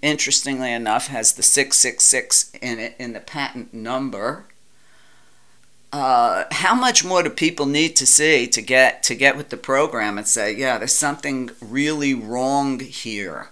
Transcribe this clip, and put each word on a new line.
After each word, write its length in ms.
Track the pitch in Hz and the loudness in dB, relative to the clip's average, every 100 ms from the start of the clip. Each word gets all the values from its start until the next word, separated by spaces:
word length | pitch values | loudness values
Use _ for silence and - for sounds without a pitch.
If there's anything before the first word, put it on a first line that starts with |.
interestingly 680 | 143 147 - 127 139 135 127 | 0 -2 0 -2 -2 -4 -4
enough, 340 | 117 113 113 - | -4 0 0 -2
has 260 | 131 110 | 0 0
the 80 | - | 2
six 340 | - - 135 - | 2 4 2 2
six 280 | 131 - | 0 2
six 460 | - 131 - - - - | 2 2 2 0 0 -6
in 180 | 127 113 | -8 -8
it, 160 | 113 - | -10 -10
in 140 | 123 | -12
the 80 | 110 | -12
patent 520 | - 147 139 127 - | -12 -8 -8 -8 -14
number. 760 | 113 113 127 135 101 110 165 - - - - - - - - - - - - - - - | -14 -8 -6 -6 -6 -6 -6 -14 -20 -20 -20 -20 -20 -20 -20 -20 -20 -20 -20 -20 -20 -12
Uh, 520 | 147 131 123 117 92 - | -4 2 4 4 2 -2
how 240 | - 185 | 0 2
much 300 | 240 254 - | 4 4 2
more 180 | 175 185 | 2 0
do 80 | 170 | 0
people 340 | - 160 165 | 0 -2 0
need 320 | 139 147 160 165 | -2 2 2 2
to 100 | 131 | 4
see 400 | - 151 147 120 | 4 6 4 2
to 140 | 117 | -4
get, 420 | 104 131 127 - | 2 6 6 4
to 100 | - | -4
get 220 | 120 139 135 | 2 2 2
with 120 | 147 | -6
the 60 | 120 | -12
program 600 | - 135 156 131 104 104 | -2 0 0 0 -4 -4
and 80 | 104 | -2
say, 260 | 117 104 | -2 -2
"Yeah, 240 | 107 135 117 | -2 -2 -2
there's 140 | 120 | 0
something 580 | - 147 147 147 135 123 117 | 0 0 -4 -6 -6 -8 -12
really 520 | 110 127 147 156 143 | -8 -4 -2 0 -2
wrong 640 | 127 107 123 131 139 139 127 | -2 -4 -4 0 0 0 -4
here"? 680 | 131 - 117 104 95 71 - | -8 -12 -10 -8 -8 -10 -14